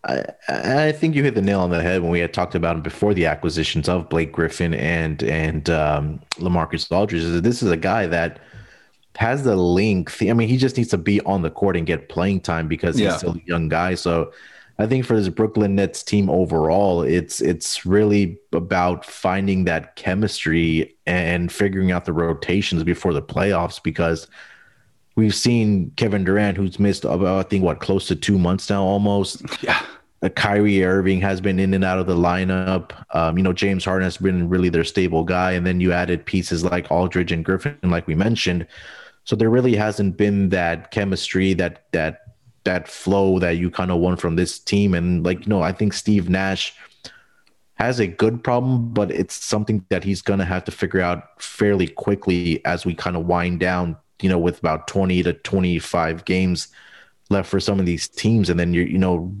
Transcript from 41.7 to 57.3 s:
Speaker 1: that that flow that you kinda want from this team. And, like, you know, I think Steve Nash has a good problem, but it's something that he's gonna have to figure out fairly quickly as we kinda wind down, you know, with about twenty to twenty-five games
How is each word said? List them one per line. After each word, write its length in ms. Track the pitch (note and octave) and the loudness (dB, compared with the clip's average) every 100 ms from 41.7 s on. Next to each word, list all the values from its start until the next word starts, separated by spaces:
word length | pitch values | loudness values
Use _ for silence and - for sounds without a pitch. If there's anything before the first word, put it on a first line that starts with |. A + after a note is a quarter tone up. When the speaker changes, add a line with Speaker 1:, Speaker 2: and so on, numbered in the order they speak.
| - _ | -4 _
Speaker 1:
that 280 | E2+ D#2 D#2 - _ _ _ | -2 -2 -4 -20 _ _ _
that 240 | - F2+ E2 | -4 -2 -6
flow 520 | - - G2 G2 F#2 | -8 0 2 4 2
that 180 | F2 E2+ | 2 0
you 140 | F2+ | -2
kinda 240 | - F#2 F2 | -2 -2 2
want 260 | F2+ F2 | 2 0
from 140 | F2 E2 | -2 0
this 240 | F2+ - | -2 -4
team. 340 | - G2+ G2+ | -2 2 2
And, 320 | F2 F2 F2 E2+ | 2 0 0 0
like, 160 | F2+ G2+ | -2 0
you 40 | |
know, 120 | G2+ | 0
I 100 | E2 | 0
think 220 | F#2 G#2+ | 0 -2
Steve 360 | - - G#2 F2 | -2 0 2 2
Nash 440 | F#2 F#2+ F#2 - - - _ - - _ _ _ _ _ - | 0 0 -2 -6 -10 -20 _ -20 -20 _ _ _ _ _ -4
has 240 | A#2 A#2+ | -2 0
a 60 | G2+ | -2
good 380 | F2+ A2 A#2+ | 2 0 0
problem, 500 | C3 B2 B2+ B2 A#2 | -2 0 2 0 0
but 160 | A2 G2 | -2 -2
it's 340 | - F#2 - | -2 -6 -8
something 400 | - G#2+ G#2 G#2+ - | -4 -4 -2 -4 -2
that 140 | F#2 | -4
he's 180 | G2 F#2+ | -2 -4
gonna 240 | - G2 F2+ | -2 -2 0
have 180 | F#2 - | -4 -6
to 60 | |
figure 300 | - F2+ F#2+ | -6 -2 0
out 400 | F2+ F2 - _ | 0 -2 -8 _
fairly 460 | - - G#2 G2 F2 | -16 0 2 2 0
quickly 760 | - - G2+ - F2 F2 D#2 | -2 -2 -2 0 0 0 -2
as 220 | - F2 F#2 | -2 -4 -4
we 80 | |
kinda 260 | E2 F#2 F2 | -4 -4 -4
wind 400 | E2+ F2 F2 F2 | 0 0 0 -2
down, 380 | F#2 F2+ F2 D#2 _ _ | -2 0 -4 -6 _ _
you 80 | F#2+ | 0
know, 80 | F2+ | 2
with 220 | E2+ - | 0 0
about 280 | E2 D#2 - | -2 -2 -4
twenty 360 | G2 F#2+ F2+ | -2 0 2
to 100 | F2 | 0
twenty-five 920 | E2 - G2 F2+ E2+ - F2 D#2+ E2 - | -2 -2 0 0 -2 -2 -2 -2 -4 -2
games 420 | F#2 F#2 F2+ - - - - - _ _ | 0 2 -2 -6 -16 -20 -20 -20 _ _